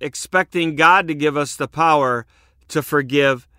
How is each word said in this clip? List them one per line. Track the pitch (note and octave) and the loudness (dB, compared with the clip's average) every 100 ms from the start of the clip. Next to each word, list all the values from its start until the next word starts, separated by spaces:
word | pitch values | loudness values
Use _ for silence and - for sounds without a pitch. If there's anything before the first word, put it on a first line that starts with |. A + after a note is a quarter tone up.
expecting | D3 - - F#3 F#3 F3+ E3 | -10 -10 -2 -2 -2 -2 -4
God | D3 D#3+ F#3 E3+ | 2 4 4 2
to | |
give | D3 D3+ D3 | -2 -2 -2
us | C#3 | -6
the | - C3+ | -6 -8
power | D3+ E3 D3+ C3 A#2+ - _ _ _ - | -2 2 2 2 -2 -6 _ _ _ -8
to | D#3 | -6
forgive | - D3 C3 C#3+ C#3 B2+ _ | -2 -4 0 2 2 0 _